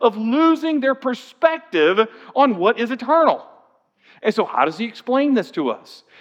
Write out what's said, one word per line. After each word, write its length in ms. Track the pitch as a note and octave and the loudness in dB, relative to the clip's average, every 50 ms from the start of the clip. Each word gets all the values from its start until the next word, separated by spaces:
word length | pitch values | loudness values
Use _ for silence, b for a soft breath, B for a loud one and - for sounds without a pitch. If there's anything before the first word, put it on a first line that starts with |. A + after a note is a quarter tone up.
of 160 | - A#3 G3+ | -2 -2 0
losing 640 | G#3+ A3 A3+ A#3+ D4+ E4 E4 D#4+ D4 D4+ D#4+ D#4 D4 | -2 -4 -2 0 2 2 2 2 0 -2 -2 -2 -2
their 140 | B3+ C4+ C4 | 0 -2 -2
perspective 1120 | C4+ - C4 B3+ - - - - - - D#4+ D#4+ C#4+ - - - E3 D3+ E3 F#3+ G3+ A3 A3 B B B B B | -2 -4 -6 -6 -6 -10 -16 -4 0 0 0 0 -2 -8 -4 0 2 2 4 4 2 0 -2 B B B B B
on 200 | B3+ C#4 C4+ A3 | 2 2 2 2
what 220 | F3 F3 G#3 A#3 A3+ | 2 0 0 0 0
is 120 | A#3 A3 | -2 -6
eternal. 560 | C4 A#3+ B3 A#3+ D4+ E4 D#4+ C4 D3 A#2+ - - - _ _ _ _ _ _ _ _ b b b b b | -6 -6 -2 0 2 2 2 2 0 -2 -4 -16 -20 _ _ _ _ _ _ _ _ b b b b b
And 120 | b A3 G#3 | b -4 -2
so 100 | - F#3 | -2 -2
how 200 | - - A#2+ C3 | -2 0 0 0
does 140 | D#3 D#3 D#3+ | 0 -2 -4
he 60 | A#3 | -8
explain 500 | A#3 - - - - B3+ C4+ C#4+ D4 C4+ | -10 -10 -10 -6 -2 0 0 2 2 0
this 160 | A3+ F3 - | 0 -2 -4
to 180 | - E3+ D3 B2 | -6 -4 -4 -4
us? 340 | G#2+ - - - - - _ b b b | -4 -6 -10 -20 -20 -20 _ b b b